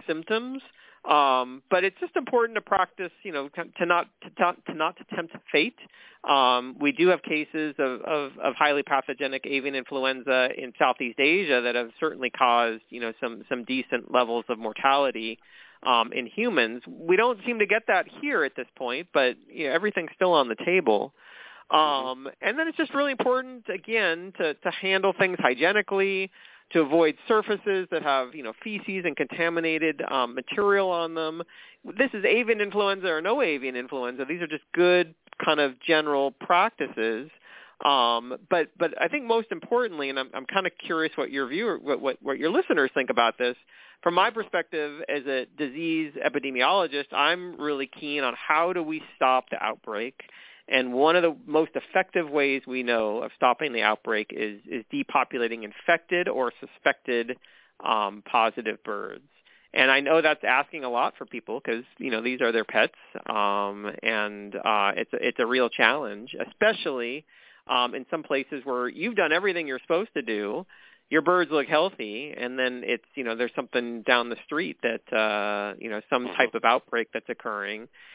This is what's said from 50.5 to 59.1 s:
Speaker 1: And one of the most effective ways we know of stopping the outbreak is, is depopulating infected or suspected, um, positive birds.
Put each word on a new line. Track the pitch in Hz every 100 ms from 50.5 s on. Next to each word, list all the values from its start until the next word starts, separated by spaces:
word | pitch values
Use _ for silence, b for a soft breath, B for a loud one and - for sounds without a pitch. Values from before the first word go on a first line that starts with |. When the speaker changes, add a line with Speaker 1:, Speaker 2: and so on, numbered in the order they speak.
| B -
Speaker 1:
And | 131 127
one | 123 151 175
of |
the | 170 139 131
most | 151 160
effective | 135 - 190 185 185 151
ways | 147 139 135 -
we | 127
know | 120 117 107 110
of | 120 -
stopping | 127 123 156
the | 117
outbreak | 107 107 - 107 107
is, | - 107 101 -
is | 120 -
depopulating | 139 - 139 127 131 117 117
infected | 107 - - 165 - 175 175
or | 131 120 -
suspected, | - - 151 - - 120 117 123 b b b -
um, | - 110 101 104 -
positive | 123 113 117 110 101
birds. | - 104 104